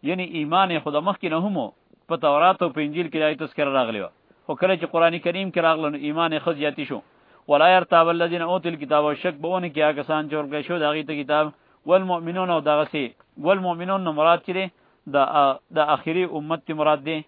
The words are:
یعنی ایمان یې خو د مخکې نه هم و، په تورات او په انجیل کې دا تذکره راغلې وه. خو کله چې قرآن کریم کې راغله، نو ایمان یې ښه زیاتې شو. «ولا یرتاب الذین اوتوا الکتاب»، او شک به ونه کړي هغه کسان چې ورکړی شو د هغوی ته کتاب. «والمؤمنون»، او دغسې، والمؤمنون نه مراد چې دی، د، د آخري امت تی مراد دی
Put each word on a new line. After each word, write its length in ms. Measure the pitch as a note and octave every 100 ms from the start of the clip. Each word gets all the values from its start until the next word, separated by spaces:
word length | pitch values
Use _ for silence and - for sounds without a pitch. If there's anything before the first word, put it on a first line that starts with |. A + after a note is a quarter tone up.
یعنی 200 | C3+ F#3
ایمان 440 | F3+ E3 D3 E3+ F#3+
یې 100 | D#3+
خو 80 | D3+
د 80 | D3 E3+
مخکې 200 | F#3+ F3+
نه 80 | D#3+
هم 180 | F#3+ F#3
و، 140 | A#2 _ _ _ _
په 60 | E3
تورات 440 | D#3 C#3+ F3 F#3
او 80 | F3
په 100 | C#3
انجیل 260 | D3 D3+ E3+
کې 120 | D#3+
دا 260 | D#3 D3 D#3
تذکره 260 | - C#3+
راغلې 300 | C3+ A#2 A2
وه. 100 | F#2 _ _ _ -
خو 40 | D3
کله 180 | F#3 F#3
چې 160 | E3
قرآن 240 | E3+ E3 E3+
کریم 280 | F3+ F3 F#3+
کې 80 | F3
راغله، 260 | E3 D#3+ D#3
نو 80 | D3
ایمان 320 | D3 D#3 E3
یې 80 | D#3
ښه 120 | C3+ D3+
زیاتې 240 | D3 C#3+ C#3
شو. 120 | B2 - _ _ _ -
«ولا 180 | C#3+ D#3+
یرتاب 400 | F#3 E3+ E3+ E3
الذین 320 | E3+ E3+ E3+
اوتوا 300 | E3 F3+ E3+
الکتاب»، 340 | E3 C#3+ D3+ D3+
او 80 |
شک 220 | C#3 F3+ C#3+
به 100 | E3
ونه 200 | F#3 F3
کړي 140 | D3
هغه 120 | D3+ C#3+
کسان 220 | C#3+ D#3 D3+
چې 60 | D3+
ورکړی 260 | D3 D3 D3
شو 120 | F3
د 40 |
هغوی 200 | D3+ D3+
ته 100 | D3 D3+
کتاب. 220 | C#3 D3+ D3+ - _ _ -
«والمؤمنون»، 640 | F#3 F#3+ F3 E3 F3+ F#3
او 100 | E3
دغسې، 460 | D3 D3 D3+ D#3 B2 _ _ - D3
والمؤمنون 580 | G3 F#3 E3+ F3+ G3
نه 80 | F3+
مراد 280 | D3+ D#3 E3+
چې 80 | -
دی، 120 | F3+ F#3+ _ _ _ -
د، 100 | C#3+ C3+ D3+ C#3 C3+ _ D#3+
د 140 | D3+ D3
آخري 280 | - E3
امت 380 | F3+ D#3 D3+ D#3+
تی 100 | -
مراد 280 | D#3 D3+ D3+
دی 140 | C#3 D#3